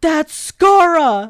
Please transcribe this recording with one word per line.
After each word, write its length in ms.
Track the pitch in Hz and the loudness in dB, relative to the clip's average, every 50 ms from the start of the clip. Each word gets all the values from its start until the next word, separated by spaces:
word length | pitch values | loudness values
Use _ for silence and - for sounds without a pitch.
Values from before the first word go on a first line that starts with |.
That's 520 | - 330 320 302 311 - - - - - | -2 -2 -2 -2 -4 -6 -10 -16 -16 -16
Scarra! 760 | - _ - 392 403 392 359 349 339 330 302 262 220 202 202 | -6 _ 2 2 4 4 4 2 2 0 0 0 -2 -2 -4